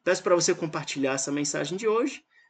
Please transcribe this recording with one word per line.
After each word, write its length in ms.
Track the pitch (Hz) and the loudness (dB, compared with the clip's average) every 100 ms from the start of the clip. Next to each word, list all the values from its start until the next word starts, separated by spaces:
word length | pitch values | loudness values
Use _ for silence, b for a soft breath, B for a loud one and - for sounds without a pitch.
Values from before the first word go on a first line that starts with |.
Peço 200 | - 185 | 0 0
pra 100 | 208 | 4
você 220 | 175 165 170 | 4 4 0
compartilhar 580 | 165 160 156 139 135 | -2 -4 -6 -2 -2
essa 200 | 135 143 | -2 -2
mensagem 440 | 143 147 151 147 190 | -2 -2 -2 -4 -2
de 100 | 220 | 0
hoje, 360 | 226 269 - b b | 2 0 -4 b b